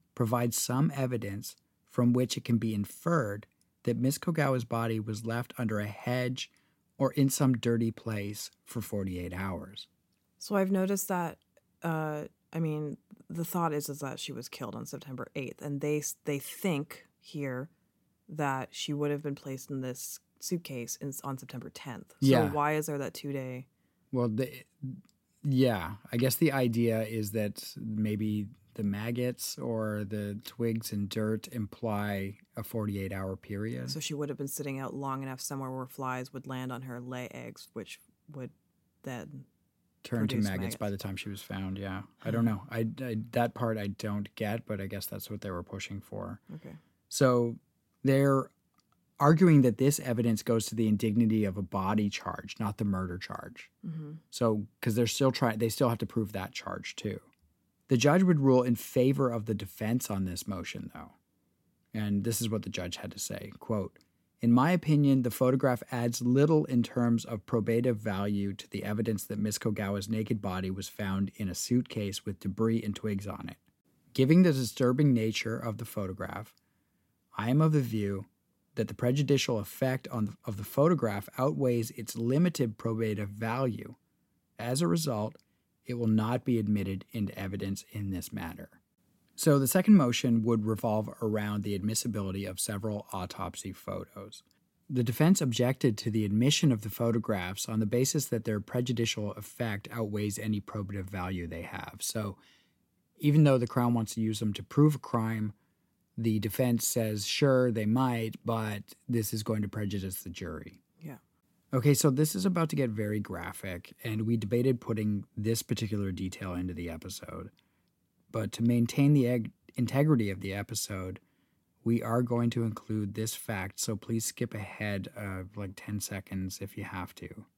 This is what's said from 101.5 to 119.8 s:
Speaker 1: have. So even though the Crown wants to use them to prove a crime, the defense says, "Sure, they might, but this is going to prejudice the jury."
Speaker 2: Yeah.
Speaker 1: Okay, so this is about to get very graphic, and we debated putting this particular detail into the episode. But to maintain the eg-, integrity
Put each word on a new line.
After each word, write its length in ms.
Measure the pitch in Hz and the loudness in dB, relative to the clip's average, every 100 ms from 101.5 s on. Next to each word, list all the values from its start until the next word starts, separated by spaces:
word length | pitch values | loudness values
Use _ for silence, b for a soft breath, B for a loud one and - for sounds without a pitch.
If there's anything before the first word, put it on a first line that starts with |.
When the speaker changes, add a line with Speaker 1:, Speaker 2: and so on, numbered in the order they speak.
| 85 | -8
Speaker 1:
have. 360 | 87 92 - - | -10 -10 -12 -10
So 360 | - 113 101 98 b b b b _ _ _ - | -6 -4 -4 -8 b b b b _ _ _ -2
even 260 | 147 151 | 4 8
though 140 | 147 131 | 8 8
the 100 | 117 | 4
Crown 260 | - 120 | 2 4
wants 200 | 120 110 | 4 0
to 60 | - | 0
use 200 | 110 107 | -2 0
them 120 | 107 | -2
to 80 | 101 | -4
prove 340 | 104 - 151 143 | 0 6 6 6
a 20 | |
crime, 540 | - 120 113 113 107 - _ _ _ _ _ - | 0 0 0 0 -4 -6 _ _ _ _ _ -4
the 240 | 113 107 | 0 2
defense 440 | 107 - 123 117 | 0 2 2 2
says, 400 | - 120 110 107 | 2 0 0 -2
"Sure, 460 | 98 - 143 127 127 | -4 2 6 6 4
they 160 | 110 107 | 2 2
might, 480 | 120 131 117 113 - | 4 4 2 -2 -4
but 520 | 117 113 110 104 - - - | -2 -2 -2 -4 -10 -12 -2
this 240 | 120 107 | 0 0
is 120 | 110 | -2
going 180 | 107 107 | -2 -2
to 60 | 104 | -2
prejudice 520 | 107 101 98 95 90 | -4 -4 -4 -6 -8
the 100 | 90 | -10
jury." 520 | 87 87 78 - - _ _ | -10 -8 -10 -12 -18 _ _
Speaker 2:
Yeah. 180 | 156 131 _ _ _ _ _ | -16 -16 _ _ _ _ _
Speaker 1:
Okay, 220 | 131 143 | 2 4
so 160 | 139 151 | 6 6
this 240 | 131 156 | 4 2
is 100 | 185 | 2
about 260 | 190 175 160 | 2 2 0
to 60 | 147 | 0
get 140 | 127 | 0
very 300 | 107 104 107 | 0 -2 -2
graphic, 720 | 101 87 85 - 98 87 - - | -2 -6 -8 -8 -8 -10 -12 -10
and 200 | 110 107 | -6 -2
we 140 | 110 117 | 0 0
debated 440 | 107 120 127 120 | 2 2 2 0
putting 460 | - 110 107 101 - - | 0 -2 0 -2 -4 -4
this 260 | 107 113 | -2 0
particular 480 | - 110 110 104 98 | -2 -2 -2 -2 -2
detail 440 | 90 95 - 95 | -4 -6 -6 -6
into 200 | 90 92 | -4 -6
the 160 | 87 85 | -6 -8
episode. 600 | 82 90 - - 87 87 - _ _ _ _ _ _ _ | -8 -10 -12 -12 -12 -14 -18 _ _ _ _ _ _ _
But 220 | 113 101 | -4 -4
to 100 | - | 0
maintain 520 | 117 120 117 - 143 | 2 4 4 4 6
the 120 | 147 120 | 6 6
eg-, 260 | 123 110 - _ | 2 -2 -10 _
integrity 540 | - | -4